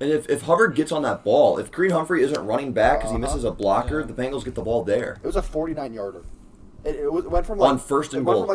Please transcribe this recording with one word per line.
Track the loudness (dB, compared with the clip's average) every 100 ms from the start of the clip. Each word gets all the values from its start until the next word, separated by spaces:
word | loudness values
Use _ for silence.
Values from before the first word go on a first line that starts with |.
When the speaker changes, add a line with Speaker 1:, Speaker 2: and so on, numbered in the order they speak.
Speaker 1:
And | -2
if, | -2 0
if | -2
Hubbard | 2 4 4 2
gets | 0
on | 0
that | -2 -2
ball, | 2 6 6 4
if | -4
Creed | -2 0
Humphrey | 2 0 2
isn't | 2 0 -2
running | -2 -2
back | 2 4 4
'cause | 0
he | -4
Speaker 2:
Uh-huh. | -2
Speaker 1:
misses | -2 -2
a |
blocker, | -2 0 2 0 -4
Speaker 3:
Yeah. | -6
Speaker 1:
the |
Bengals | -6 -6 -4
get | -8 -8
the |
ball | -2 -2
there. | 0 -2 -2 -6
Speaker 2:
It | -4
was | -4
a |
forty-nine | -2 -4 -4 -6 -8
yarder. | -8 -10 -10 -16 -18 -20 -20 -20 -12
It, | -8 -4
it | -2
was, | -2 0
went | 0 0
from, | 4
like, | 4
Speaker 1:
On | 4
first | 0 -2 0
and | -2
Speaker 2:
it | 2
went | 2
Speaker 1:
goal. |
Speaker 2:
from, | 2